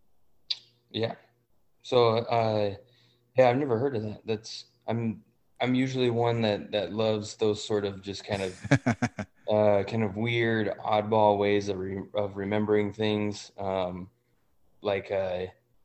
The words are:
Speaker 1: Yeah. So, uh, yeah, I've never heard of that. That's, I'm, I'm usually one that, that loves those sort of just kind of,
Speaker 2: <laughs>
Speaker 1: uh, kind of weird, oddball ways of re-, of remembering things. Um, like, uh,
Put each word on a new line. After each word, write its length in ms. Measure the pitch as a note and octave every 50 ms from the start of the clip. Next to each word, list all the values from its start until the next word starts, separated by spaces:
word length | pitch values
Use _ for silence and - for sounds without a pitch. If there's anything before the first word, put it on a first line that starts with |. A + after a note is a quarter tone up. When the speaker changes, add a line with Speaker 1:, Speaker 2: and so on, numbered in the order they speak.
| _ _ _ _ _ _ _ _ _ - - - - _ _ _ _ _
Speaker 1:
Yeah. 240 | - A2+ A2+ A2 - - - _ _ _ _ _ _ _ _ _ _ _
So, 340 | - - C3 B2 A#2+ A2+ A2
uh, 580 | A#2 A#2 - A#2+ A#2 A2+ A2 G#2+ G#2+ G#2 G2+ G2+ - - _ _ _ _ _ _ _ _ _ _ B2
yeah, 100 | B2+ B2
I've 100 | A#2+ C3+
never 200 | D3+ B2 A#2 A2
heard 160 | C3 C#3 C3+
of 80 | G#2+
that. 240 | A2 G#2+ G2+ - -
That's, 380 | G#2+ A2 G#2 - - - - - - _ _ _ -
I'm, 340 | A2+ A#2 A#2 A2+ G#2 - - _ _ _ _ _ _ -
I'm 160 | B2 B2 B2+
usually 340 | B2+ C3 C3 C3 C3 B2+ A#2+
one 320 | A#2 A#2 A#2 A#2+ A#2 A#2
that, 300 | A2+ G#2+ G#2 F#2+ - -
that 200 | G#2 G#2 F#2+ -
loves 440 | G2 A2 A2 A2 A2 G#2+ G#2 G#2 -
those 260 | - A2 G#2+ G#2 G2+
sort 220 | - - A2 G#2 G2+
of 180 | G2+ G2 F#2+
just 240 | F#2+ G2 F#2+ - -
kind 160 | - G#2+ G2
of, 180 | F#2+ F#2 F2+ - - -
Speaker 2:
<laughs> 560 | C#3 C3+ - B2+ A2+ - - - - - G2 - _ _ _ -
Speaker 1:
uh, 340 | G#2+ G#2+ G#2+ G#2 G#2 G2+ G2
kind 180 | - A#2 A2+
of 140 | A2+ G2+ F#2
weird, 580 | G#2 A2+ A#2 A#2+ A#2 A#2 A2+ A2+ A2 G#2+ G2 - - -
oddball 540 | A2+ G#2+ G#2+ G#2 G#2+ A2+ A2 G#2+ G#2 G#2 G2+
ways 300 | G2+ G2+ G#2 G#2 G2+ G2+
of 100 | G2 F#2
re-, 240 | F#2+ F#2+ F#2+ G2 F#2 - -
of 220 | G#2 G#2 G2+ G2
remembering 560 | G2+ G2 G2 G#2 G#2+ G#2+ G#2 G#2+ G#2 G#2 G2+
things. 600 | G2+ - A2 G#2+ G#2+ G#2 G#2 G#2 G#2 - - - - -
Um, 500 | G2 F#2+ F#2+ F#2+ F#2 F2+ F2+ F2+ F2+ F#2+ _ _ _ _ _ _ _ _ _ _ _ _ _ _
like, 280 | - G#2 G2 G2 F#2+ -
uh, 360 | G2+ F#2+ F#2+ F#2 F2+ F2+ F#2 F#2 - _ _ _ _ _